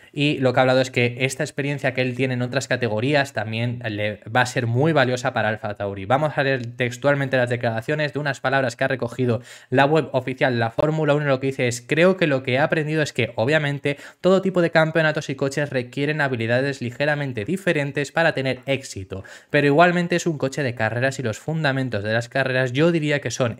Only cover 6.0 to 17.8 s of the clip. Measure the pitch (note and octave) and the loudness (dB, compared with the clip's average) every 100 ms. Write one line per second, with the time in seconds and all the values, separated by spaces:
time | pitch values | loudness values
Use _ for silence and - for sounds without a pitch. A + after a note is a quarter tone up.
6 | G2 C3 D3+ D3+ C3+ C3+ A#2+ - B2 B2 | 0 0 0 0 0 -2 -4 -4 -4 -2
7 | C#3+ C#3+ C3+ C3 B2 A#2+ A#2+ A2+ - D3+ | 0 0 0 0 0 0 -2 -2 -4 -4
8 | D3 C3+ D3+ C3+ C3+ C3+ B2+ - C3+ C3 | -4 -4 -4 -4 -2 0 0 -2 -2 -2
9 | A#2 - B2 A2+ A#2+ - - C3 C#3+ D#3 | -4 -2 -2 -2 -6 -20 -2 2 4 4
10 | D3 C3 A#2+ B2+ C3 A#2+ A2+ - D3 D#3 | 2 -2 -4 0 0 2 0 0 0 0
11 | D3+ D3 D3 C3+ C3+ C3+ B2 A#2+ - D3+ | 2 2 2 0 0 -2 -2 -2 -2 4
12 | F3+ F#3+ D#3+ C3+ B2+ B2+ D#3+ E3 D3+ D#3 | 4 4 2 0 0 2 2 0 0 0
13 | D3 - A2+ - A#2 D#3 C#3+ C#3+ D3 C#3 | 0 0 -2 0 2 2 0 -2 -2 -4
14 | - - F3+ F#3+ F#3+ F3+ E3+ E3 D#3+ E3 | -8 -2 2 4 2 2 4 4 4 4
15 | D#3 D3+ - C#3 C#3 D3 C#3+ C3 B2 C3 | 2 0 -4 -4 -2 -2 -2 -2 -4 -2
16 | C#3+ D#3 C#3+ B2 A2+ B2 C#3 C#3 A#2+ A#2+ | -2 0 -2 0 0 0 0 -4 -6 -2
17 | D3 D3 C#3+ A#2+ G2+ F#3 F3+ D3+ | -2 -2 -4 -4 -4 -2 0 0